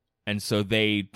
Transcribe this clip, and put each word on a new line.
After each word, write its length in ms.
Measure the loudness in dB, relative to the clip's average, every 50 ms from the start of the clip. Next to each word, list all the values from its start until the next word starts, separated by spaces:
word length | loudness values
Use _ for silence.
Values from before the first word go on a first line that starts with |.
| _ _ _ _ -6
and 160 | -4 -4 -4 -2
so 200 | 0 0 0 0
they 460 | 2 2 2 2 2 2 0 -2 -4 -6